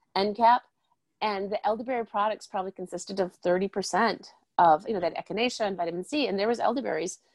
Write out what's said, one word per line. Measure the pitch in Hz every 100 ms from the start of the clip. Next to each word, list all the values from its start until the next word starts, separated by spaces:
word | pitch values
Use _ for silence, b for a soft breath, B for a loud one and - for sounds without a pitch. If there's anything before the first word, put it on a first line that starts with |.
| _ 226
end | 202 202
cap, | 233 247 - _ _ _ _ -
and | 214 196 196
the | 202 202
elderberry | 220 247 247 220
products | 208 214 208 -
probably | 196 190
consisted | 190 180 180 - 196
of | 185 -
thirty | 180 180 196
percent | 202 185 180 - - - - _ -
of, | 170 151 -
you |
know, | 202
that | 170 -
echinacea | - 196 247 - 208
and | 185
vitamin | 170 175
C, | 180 302 226
and | 196
there | 214
was | 233
elderberries | 185 247 214 160 170 - _